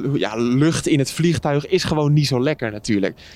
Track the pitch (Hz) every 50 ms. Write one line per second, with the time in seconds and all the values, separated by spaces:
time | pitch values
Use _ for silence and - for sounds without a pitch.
0 | 127 139 143 - 92 104 110 113 120 120 127 135 151 165 160 - - 160 156 139
1 | 131 - - - 160 170 156 - - 151 143 147 - - 185 175 - - 165 151
2 | 151 147 147 151 143 127 135 123 127 151 151 - 120 110 104 104 - - 104 98
3 | 95 87 - - - - -